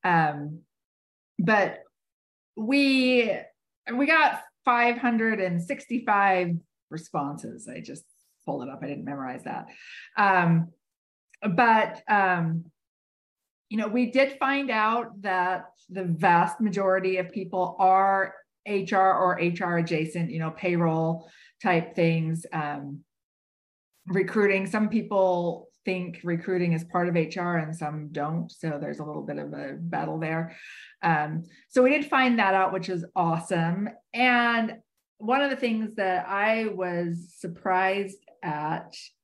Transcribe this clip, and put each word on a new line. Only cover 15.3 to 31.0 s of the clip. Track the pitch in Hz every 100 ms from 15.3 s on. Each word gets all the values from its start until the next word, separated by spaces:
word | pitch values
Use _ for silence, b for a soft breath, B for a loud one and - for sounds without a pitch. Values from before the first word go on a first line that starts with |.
| 185 180 185 - _ _
the | 185
vast | 185 160 185 170 269 -
majority | 214 196 190 190 185 185
of | 180
people | 214 185 185 180 -
are | 190 190 196 196 190 - _ _ -
H | 202 170
R | 196 190 185
or | 180 180
H | 175 170
R | 180 170
adjacent, | 170 165 160 170 170
you | 160
know, | 160
payroll | - 180 175 170 160 160 165 B B B B
type | 208 175 165 -
things, | 165 165 160 160 -
um, | 160 147 147 143 143 _ _ _ _ _ _ _ _ _ _ -
recruiting. | 185 175 220 202 196 190
Some | 214 214
people | 220 - 202 185 180 175 - - _ -
think | 185 180 170
recruiting | 175 170 175 185 175
is | 165
part | 165 180 175
of | 170
H | 160 190
R | 175 170
and | 156 165
some | 151 151 151
don't. | 147 147 165 170
So | - 165 147
there's | 147 147
a | 151
little | 151
bit | 143 147
of | 147
a | 147 143 143
battle | 170 160 160 156
there. | 160 160 170 B B B B B